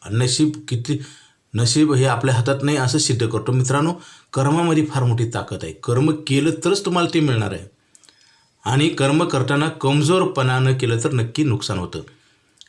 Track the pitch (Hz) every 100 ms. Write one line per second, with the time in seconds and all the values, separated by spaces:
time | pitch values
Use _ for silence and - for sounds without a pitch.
0 | - 110 123 - 151 151 - 123 120 135
1 | - - _ _ _ 107 117 151 151 131
2 | 131 117 135 123 120 135 143 147 127 151
3 | - 117 113 113 - 127 127 139 160 175
4 | - - _ - 139 160 170 156 151 139
5 | 120 117 113 107 - - - - - 120
6 | 156 151 - 135 151 160 175 196 196 180
7 | 170 170 151 117 101 90 90 _ _ -
8 | _ _ _ _ _ _ 107 131 156 139
9 | 139 151 170 135 123 143 156 156 135 147
10 | 143 185 185 - 127 127 131 131 117 113
11 | 131 131 113 - 151 101 - 95 87 80
12 | - _ _ _ _ _